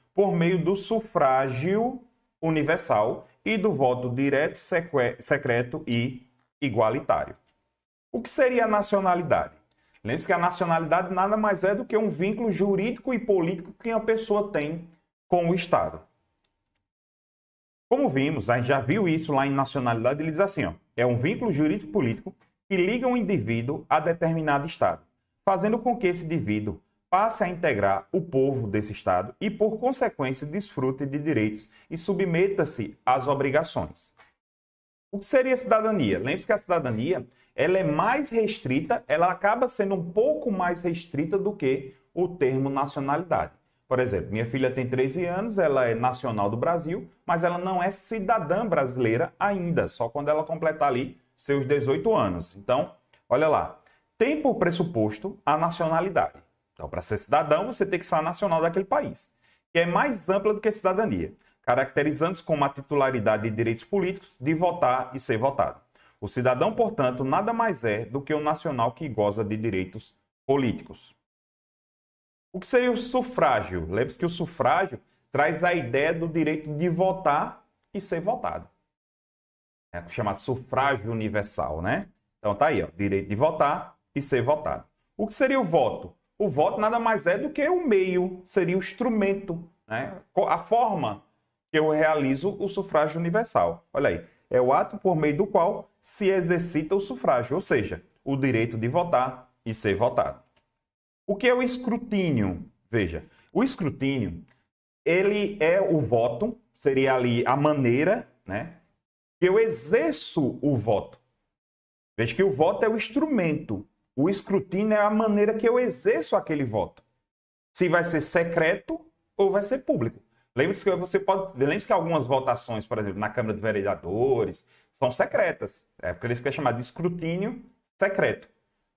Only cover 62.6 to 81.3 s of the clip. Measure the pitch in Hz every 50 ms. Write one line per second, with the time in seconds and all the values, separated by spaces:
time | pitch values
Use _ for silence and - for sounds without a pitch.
62.6 | 139 139 - - 131 - 151 143 135 131 127 120 101 110 110 107 107 113 107 104
63.6 | 117 113 113 - - - - 196 175 - - - - - - - 127 147 160 160
64.6 | 180 175 170 170 156 127 127 131 127 - 131 135 - - 120 107 123 135 - -
65.6 | 87 65 64 - _ _ _ _ _ _ _ _ - 101 - 131 120 127 127 123
66.6 | 156 214 214 240 233 208 220 - 135 127 123 123 135 135 143 180 208 226 233 226
67.6 | 233 220 180 131 - 113 104 107 117 101 117 139 139 - 151 151 151 151 156 156
68.6 | - 170 139 120 113 123 - - 165 151 113 107 104 104 101 110 107 101 107 107
69.6 | 110 113 98 92 92 90 - 107 - - _ _ _ _ _ _ _ - 135 143
70.6 | 131 117 87 - - - - - - - _ _ _ _ _ _ _ _ _ _
71.6 | _ _ _ _ _ _ _ _ _ _ _ _ _ _ _ _ _ _ - 185
72.6 | - - - 247 247 247 233 247 240 - - 254 247 247 - - 165 143 123 107
73.6 | 90 87 92 87 82 82 92 107 127 127 - - 175 170 170 - 170 - - -
74.6 | 127 123 151 175 196 - 120 - - _ _ _ _ _ - 135 147 165 165 170
75.6 | 180 175 180 170 135 117 123 135 143 160 170 165 165 165 156 165 151 156 156 156
76.6 | - 151 151 147 170 180 165 170 190 185 180 - - 151 143 156 196 240 - -
77.6 | _ _ _ _ _ _ - 202 - - 180 165 175 202 247 247 - 85 78 80
78.6 | 85 - _ _ _ _ _ _ _ _ _ _ _ _ _ _ _ _ _ _
79.6 | _ _ _ _ _ _ - 87 85 87 - 127 110 104 95 - - - 131 98
80.6 | - - - 127 135 139 135 107 95 113 117 113 107 104